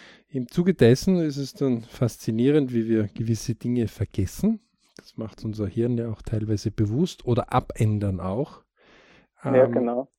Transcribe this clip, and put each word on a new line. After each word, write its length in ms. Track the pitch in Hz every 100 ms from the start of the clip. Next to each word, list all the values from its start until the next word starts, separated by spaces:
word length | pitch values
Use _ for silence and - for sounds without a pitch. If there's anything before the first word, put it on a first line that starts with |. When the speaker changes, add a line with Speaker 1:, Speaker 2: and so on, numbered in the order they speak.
| - - _
Speaker 1:
Im 200 | 135 120
Zuge 260 | - 180
dessen 440 | 175 117 127 - 180
ist 200 | 156 143
es 160 | 135
dann 280 | - 135 127
faszinierend, 920 | 113 - 120 - - 113 127 151 131
wie 140 | 120 113
wir 200 | 113 101
gewisse 480 | - 113 113 - 110
Dinge 320 | 120 123 110
vergessen. 720 | - 101 - 92 - 208 220 _ _ _ -
Das 200 | - -
macht 260 | 110 -
unser 240 | 113 104 101
Hirn 300 | 113 120 120
ja 140 | 117
auch 100 | 107
teilweise 500 | - 107 107 104 110
bewusst 540 | - 104 120 180 - -
oder 260 | 113 -
abändern 680 | 120 - - 110 104 101 92
auch, 440 | 92 104 147 - _ _ _ - _ - _ _
Speaker 2:
Ja, 220 | 139 127 123
Speaker 1:
ähm, 20 |
Speaker 2:
genau. 440 | 120 120 120 -